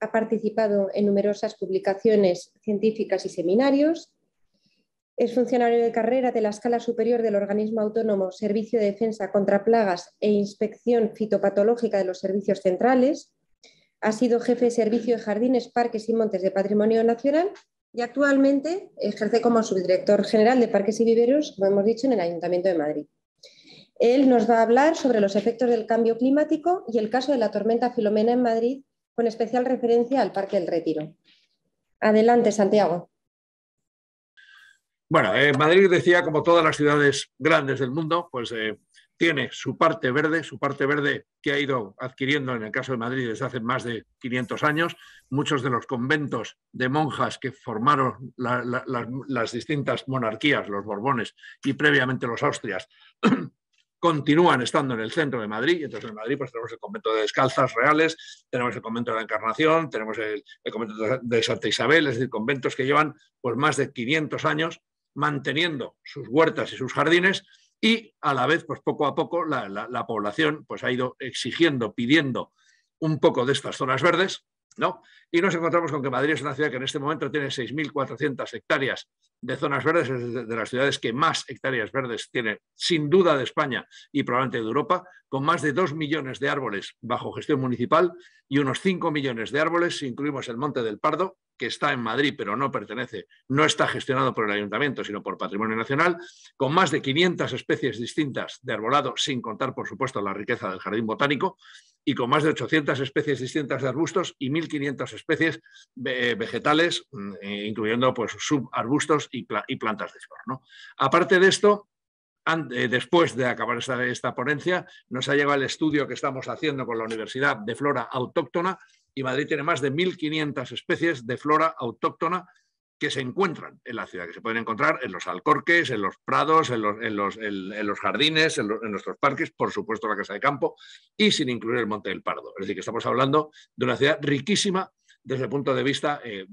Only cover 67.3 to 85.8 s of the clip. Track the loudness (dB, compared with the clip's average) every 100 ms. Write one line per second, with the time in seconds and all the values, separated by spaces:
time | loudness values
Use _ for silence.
67.3 | 0 -6 _ _ _ 2 2 -2 _ -2
68.3 | 0 2 0 -2 -6 -4 0 0 0 -2
69.3 | -2 -2 -4 -6 -8 -6 -6 -4 -4 -2
70.3 | 0 0 0 -8 -6 -4 -2 -4 -6 -10
71.3 | -8 -6 2 2 2 -4 -2 2 2 2
72.3 | -4 -8 _ _ _ _ -6 -2 2 2
73.3 | 4 2 0 -4 -4 -2 2 2 2 0
74.3 | -4 _ _ _ -4 -4 -4 _ _ _
75.3 | 0 2 0 0 0 0 -2 -2 0 0
76.3 | 0 -4 -2 -2 -4 -6 -4 -4 -4 -4
77.3 | -4 -4 -6 -6 -6 -4 -4 -6 -4 -4
78.3 | -4 -10 -8 -2 -2 -2 -6 -10 _ _
79.3 | _ -8 -4 -2 -2 0 0 0 -4 -6
80.3 | -6 -6 -6 -4 0 0 0 -4 0 0
81.3 | -2 -8 -8 -4 -4 -4 -4 -4 -6 -6
82.3 | -6 -4 -6 _ -6 -2 0 4 4 4
83.3 | 2 0 -2 -2 -4 -6 -18 -6 -4 0
84.3 | 0 0 -2 -2 -2 0 -2 -4 -20 _
85.3 | -2 0 0 0 0